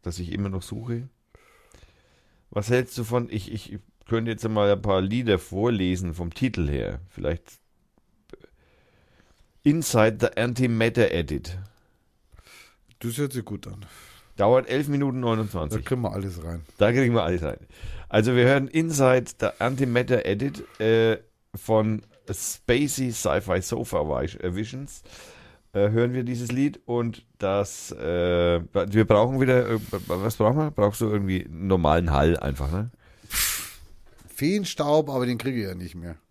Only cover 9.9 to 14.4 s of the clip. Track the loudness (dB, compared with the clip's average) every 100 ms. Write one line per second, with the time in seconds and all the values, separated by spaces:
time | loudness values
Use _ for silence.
9.9 | 4 4 4 -2 0 -2 0 0 2 2
10.9 | 2 2 2 -2 -4 -6 -12 -14 _ _
11.9 | _ _ _ _ -20 _ -20 -20 _ _
12.9 | _ -8 -4 -4 -6 -8 -10 -10 -16 -18
13.9 | -20 -20 -20 _ 0